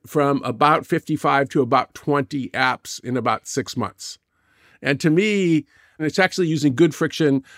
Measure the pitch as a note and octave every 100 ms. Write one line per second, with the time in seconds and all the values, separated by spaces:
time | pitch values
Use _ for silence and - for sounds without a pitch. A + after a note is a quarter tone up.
0 | - D3+ C#3 C#3 B2 A2+ D3 D#3+ - E3
1 | - D#3 D#3+ C#3+ C3+ D3+ B2 C3 - -
2 | - C#3+ C3+ C#3+ B2+ - C3 B2 - -
3 | B2 B2 A#2 A2 - - A#2 B2+ G2+ -
4 | - - _ _ _ _ _ _ C3+ C#3
5 | E3 D#3+ G#3+ G3+ F3+ D#3+ - _ _ -
6 | D#3 - F#3 - E3+ D#3 C#3+ B2+ E3+ -
7 | D#3 - D#3 C3+ -